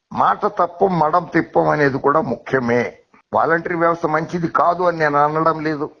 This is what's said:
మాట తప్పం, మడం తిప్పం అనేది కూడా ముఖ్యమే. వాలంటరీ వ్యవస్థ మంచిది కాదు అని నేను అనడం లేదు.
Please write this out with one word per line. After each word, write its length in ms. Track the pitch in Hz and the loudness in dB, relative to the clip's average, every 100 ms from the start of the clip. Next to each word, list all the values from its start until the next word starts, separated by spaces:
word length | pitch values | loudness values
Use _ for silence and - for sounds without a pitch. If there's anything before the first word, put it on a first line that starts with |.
| _ | _
మాట 320 | - 151 - 311 | -2 0 0 -2
తప్పం, 540 | - 175 - 196 175 | -2 -2 0 0 2
మడం 280 | 156 175 175 | 2 0 0
తిప్పం 360 | 165 160 - 160 | -2 0 0 0
అనేది 280 | 151 143 131 | 2 2 2
కూడా 240 | 139 151 | 2 2
ముఖ్యమే. 720 | 143 117 - 135 120 120 101 - _ _ _ | 0 -6 -4 -2 0 0 -2 -8 _ _ _
వాలంటరీ 420 | 107 127 165 170 175 | 0 2 0 -2 -2
వ్యవస్థ 300 | 170 170 160 | 0 0 -2
మంచిది 420 | 156 165 175 165 | -2 -4 -4 -2
కాదు 360 | - 156 175 | 0 2 2
అని 160 | 180 165 | 0 0
నేను 180 | 151 143 | 0 2
అనడం 420 | 147 156 160 160 | 2 2 0 0
లేదు. 280 | 151 151 151 - | -2 -4 -6 -10